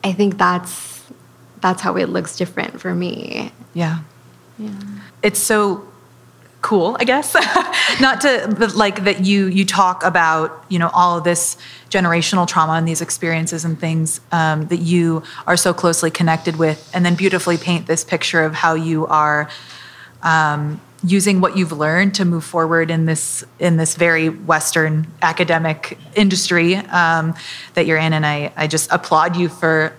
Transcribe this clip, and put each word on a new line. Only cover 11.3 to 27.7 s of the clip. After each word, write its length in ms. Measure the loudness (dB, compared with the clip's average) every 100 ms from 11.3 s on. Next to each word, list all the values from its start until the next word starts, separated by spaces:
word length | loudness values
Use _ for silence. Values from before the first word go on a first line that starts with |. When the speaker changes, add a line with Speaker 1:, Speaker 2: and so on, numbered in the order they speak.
| 0 -2 -8 -16 -20 -4
Speaker 2:
generational 580 | 0 2 2 2 0 2
trauma 260 | 2 2
and 140 | 2 0
these 140 | -2
experiences 600 | -6 -4 -2 -2 -2 -4 -4
and 140 | -4
things, 400 | -2 -2 -2 -6 -4
um, 360 | 0 0 0 -2
that 100 | -2
you 460 | 2 2 2 0 -6 -10 0
are 120 | 2
so 160 | 2
closely 360 | 2 0 2 -2
connected 460 | 0 0 0 -2 0
with, 320 | 0 -2 -6
and 120 | 0 0
then 100 | 2
beautifully 420 | 2 0 0 -2
paint 280 | 0 -4 -2
this 160 | -4
picture 400 | -2 -4 0 0
of 100 | 0 0
how 180 | 0
you 320 | 0 0 -2 0
are, 420 | 2 2 0 -2 -10 -20 -20 -20 -20 -20 -6
um, 580 | 0 2 2 0 -4 -8 -14 -6
using 360 | 0 2 4 2
what 140 | 2 0
you've 160 | -2
learned 440 | 0 0 2 2 2
to 100 | 0
move 180 | 0
forward 460 | -2 -2 2 2 2
in 160 | 0 0
this, 380 | 0 -4 -8 -12 -2
in 180 | 0 2
this 160 | 0
very 360 | 2 2 2 0
Western 760 | -2 0 0 2 0 2 0 -4 -2
academic 760 | -2 0 0 2 0 -4 -8 -14 -6 0
industry, 600 | 2 2 0 2 2 0
um, 600 | 0 0 2 2 0 -4 -10 -16 -6